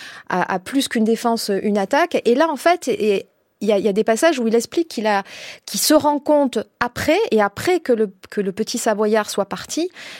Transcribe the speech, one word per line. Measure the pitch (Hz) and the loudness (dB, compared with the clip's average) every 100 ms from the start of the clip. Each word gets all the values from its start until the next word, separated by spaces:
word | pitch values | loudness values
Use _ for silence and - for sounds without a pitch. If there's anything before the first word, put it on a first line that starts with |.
| - - - | -18 -20 -4
à, | 180 - | -2 0
à | 190 | -2
plus | 185 277 262 | -2 -2 0
qu'une | 240 220 | 0 2
défense, | 226 233 233 - 196 | 2 0 -2 -2 -2
une | 214 208 | 0 0
attaque. | 190 277 339 - - | 0 0 2 0 2
Et | 247 | 4
là, | 320 | 2
en | 285 | 2
fait, | 339 349 - | 2 2 0
et, | - 214 196 - _ _ _ | -2 0 0 -2 _ _ _
il | 208 | 0
y | |
a, | 208 | 2
il | |
y | 202 | 2
a | |
des | 196 | 2
passages | 220 226 330 285 | 2 2 2 2
où | 226 | 2
il | |
explique | 226 233 - 330 | 0 0 -2 -2
qu'il | - 214 | -2 0
a, | 202 196 - - - - | 0 -2 -12 -16 -18 -10
qu'il | 196 | -4
se | - 302 | 2 2
rend | 285 294 | 2 0
compte | 285 294 277 233 - _ | 2 2 2 -2 -8 _
après, | 240 - - 339 453 | -6 -4 0 0 2
et | 214 | 2
après | 202 - - 359 | 2 0 0 0
que | 330 | 2
le, | 233 220 - - | 0 0 -4 -10
que | - | -6
le | 196 | -6
petit | 185 220 247 | -4 -6 -2
Savoyard | - 208 214 214 208 | -2 0 2 0 0
soit | - 196 | -4 -4
parti, | 247 - - 349 - - - | -6 -8 -4 -6 -8 -18 -18